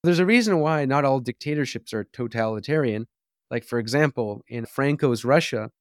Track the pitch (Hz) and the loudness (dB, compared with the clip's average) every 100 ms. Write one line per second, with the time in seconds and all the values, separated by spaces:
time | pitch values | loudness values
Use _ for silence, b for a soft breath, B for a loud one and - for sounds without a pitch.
0 | 170 175 185 240 220 180 151 156 139 139 | 2 2 4 4 4 2 2 0 2 2
1 | 139 135 123 110 147 151 135 117 - 110 | 2 2 -2 -8 -4 -2 -4 -6 -8 -8
2 | 101 - 120 117 110 110 101 156 135 107 | -8 -8 -6 -2 -2 -2 -2 0 0 -2
3 | 117 _ _ _ _ 123 - 120 110 135 | -6 _ _ _ _ -8 -4 -4 0 2
4 | 151 131 107 104 _ 120 113 - 139 143 | 2 0 -6 -6 _ -10 -8 -2 0 2
5 | 147 117 120 147 160 120 110 _ | 2 0 2 2 2 -4 -6 _